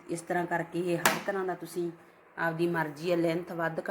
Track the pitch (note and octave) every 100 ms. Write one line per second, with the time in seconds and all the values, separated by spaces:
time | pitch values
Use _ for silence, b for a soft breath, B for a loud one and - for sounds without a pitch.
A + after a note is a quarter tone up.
0 | - F3 - F3 E3+ E3+ E3 E3+ F3+ E3
1 | E3+ E3+ - G3 F#3 E3+ E3 F3+ F3 E3
2 | B B - - E3 E3 F3 E3+ D#3 D3
3 | F3 E3+ E3+ E3 F3 E3+ D#3+ D#3+ F#3+